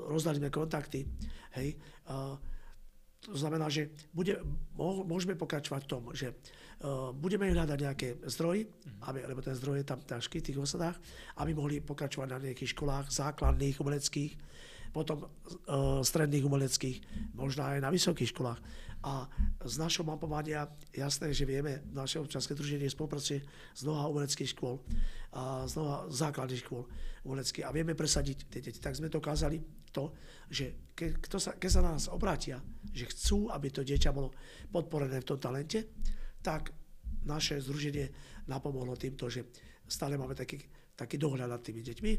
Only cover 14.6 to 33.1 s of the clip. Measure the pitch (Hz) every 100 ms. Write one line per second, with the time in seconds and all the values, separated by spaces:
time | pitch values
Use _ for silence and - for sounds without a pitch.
14.6 | - - - 151 151 151 - - - -
15.6 | - 139 135 135 127 165 151 147 139 139
16.6 | 135 - 131 127 - - - 113 135 135
17.6 | 139 139 135 175 185 156 117 - 127 117
18.6 | - - - - - 139 135 - - -
19.6 | 127 127 160 165 156 151 160 151 156 151
20.6 | 147 147 - - 139 139 160 135 135 135
21.6 | 147 139 104 139 135 160 139 139 - 143
22.6 | 143 147 139 135 151 147 - 143 139 -
23.6 | - - 139 156 147 147 143 - 135 -
24.6 | 127 135 - - - - - 131 131 131
25.6 | 131 156 151 143 185 135 156 139 131 127
26.6 | - 123 123 - - - 131 135 127 -
27.6 | 139 143 165 156 156 151 139 135 - 123
28.6 | 131 113 143 135 156 156 151 151 147 160
29.6 | - - - - 143 - - - - 143
30.6 | 131 - - - 165 - - 190 - -
31.6 | 185 190 180 151 - 180 202 147 - 131
32.6 | - - - - 117